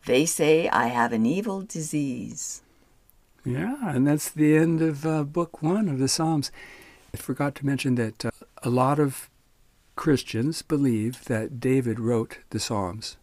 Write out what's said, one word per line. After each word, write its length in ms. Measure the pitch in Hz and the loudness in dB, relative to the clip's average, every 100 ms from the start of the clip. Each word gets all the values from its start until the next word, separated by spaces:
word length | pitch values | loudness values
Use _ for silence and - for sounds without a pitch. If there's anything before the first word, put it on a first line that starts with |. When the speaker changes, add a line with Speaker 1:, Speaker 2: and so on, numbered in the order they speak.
| - | 2
Speaker 1:
They 200 | 127 160 | 2 2
say 420 | - 151 160 170 | 2 4 4 4
I 200 | - 120 | 2 0
have 240 | 120 117 | 2 2
an 120 | 117 | 2
evil 380 | 113 180 220 196 | 2 0 -2 -6
disease. 1000 | 190 170 156 151 139 123 - 160 - - _ _ _ _ _ _ _ _ | -6 -8 -4 -2 -2 -4 -8 -10 -12 -12 _ _ _ _ _ _ _ _
Speaker 2:
Yeah, 320 | - 127 190 285 226 | -6 -4 -4 -4 -2
and 120 | 135 139 | 2 2
that's 220 | 151 - | 2 -2
the 260 | 151 151 156 | 2 4 6
end 260 | 165 160 | 4 2
of, 240 | 160 143 160 | 0 0 -2
uh, 160 | 156 | -2
book 380 | 147 165 170 - | -2 -2 -4 -2
one 260 | 156 196 208 | -2 0 0
of 100 | 131 | 0
the 100 | 131 | 0
Psalms. 420 | - 160 156 131 - - - - - - | 0 0 0 -2 -8 -20 -20 -20 -20 -16
I 20 | - | -14
forgot 380 | - 131 143 135 | -8 -2 -4 -2
to 100 | 139 | -2
mention 280 | 139 135 | -2 0
that, 300 | 123 113 - | 0 0 -2
uh, 60 | 117 - - - | -6 -6 -20 -8
a 80 | - | -2
lot 280 | 123 127 147 | 2 2 4
of 320 | 143 131 - _ _ _ _ _ _ - | 0 -2 -16 _ _ _ _ _ _ -4
Christians 680 | - 131 - 113 131 160 | 2 2 2 -2 -2 -4
believe 600 | - 151 139 113 107 127 - | -4 0 2 2 -2 -6 -4
that 340 | 110 110 120 | -4 -4 -4
David 400 | 127 131 120 113 | 2 2 2 -2
wrote 380 | 113 120 113 - - | 0 0 0 -8 -8
the 80 | 113 | -6
Psalms. 560 | - 107 92 107 - - | -4 -2 -4 -6 -12 -16